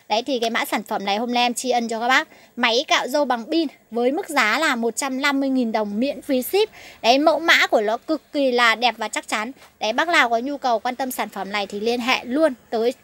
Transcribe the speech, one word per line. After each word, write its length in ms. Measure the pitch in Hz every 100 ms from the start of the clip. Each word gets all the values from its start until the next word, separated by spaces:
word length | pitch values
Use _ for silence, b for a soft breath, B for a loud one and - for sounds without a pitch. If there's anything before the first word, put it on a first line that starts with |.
| -
Đấy, 140 | 214
thì 160 | 262 254
cái 120 | 226
mã 140 | 226
sản 180 | 269 226
phẩm 220 | 208 208
này 120 | 196 202
hôm 180 | 240
nay 80 | 240
em 120 | 247
tri 160 | 240 254
ân 180 | 240 233
cho 120 | 226
các 80 | 240
bác. 200 | 269 320 B B -
Máy 280 | 240 247 -
cạo 200 | 339 240
râu 160 | 294
bằng 200 | 285 240 214
pin 180 | 330 311 - _
với 220 | 226 247
mức 160 | 311 -
giá 300 | 285 220 240
là 180 | 311 247
một 200 | 233 -
trăm 240 | 277 262
năm 200 | 285 277
mươi 80 | 269
nghìn 240 | 262 233
đồng, 280 | 220 208 202
miễn 220 | 269 294
phí 200 | - 254
ship. 280 | 247 381 427 B B B
Đấy, 160 | 214 269
mẫu 200 | 311 302
mã 280 | 339 277 359
của 140 | 277
nó 160 | 208 233
cực 260 | - 311 -
kỳ 200 | 302 269
là 220 | 240 240
đẹp 200 | 220 240 220
và 100 | 214
chắc 200 | 302 -
chắn. 240 | 226 214 B B -
Đấy, 120 | 214
bác 160 | 240 330
nào 200 | 330 247
có 100 | 233
nhu 200 | 254 285
cầu 200 | 262 220
quan 180 | 247 247
tâm 140 | 262
sản 180 | 254 214
phẩm 240 | 208 190
này 140 | 208 196
thì 140 | 202
liên 200 | 220 247
hệ 240 | 233 247
luôn 300 | - 262 320 254 _
tới 240 | 233 233 262